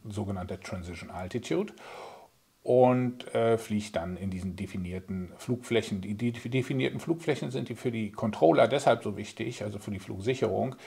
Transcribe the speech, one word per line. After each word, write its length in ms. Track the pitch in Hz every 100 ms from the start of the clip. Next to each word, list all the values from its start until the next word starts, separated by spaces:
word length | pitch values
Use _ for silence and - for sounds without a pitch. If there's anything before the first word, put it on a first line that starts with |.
sogenannte 560 | 110 101 101 95 90 95
Transition 500 | - 95 87 85 -
Altitude. 640 | 85 92 123 - 165 208 - - - - - - _ _ _ -
Und, 640 | 127 127 127 123 123 - 117
äh, 240 | 117 113
fliegt 360 | - 104 104 -
dann 220 | 92 90
in 140 | 95
diesen 240 | 92 92 85
definierten 760 | 95 95 90 92 - 95 90 -
Flugflächen. 640 | - 120 - 113 104 101
Die, 140 | 95 104
die 160 | 120
definierten 680 | 117 117 131 127 - - 139
Flugflächen 520 | - 165 - 139 143
sind 180 | 131 123
die 60 | 117
für 160 | 127
die 200 | 113 104
Controller 560 | - 110 - 156 147 117
deshalb 360 | 135 135 113
so 140 | 107 98
wichtig, 460 | 104 - 113 123
also 140 | 104 104
für 140 | -
die 80 | 98
Flugsicherung, 760 | - 98 101 127 110 101 123 131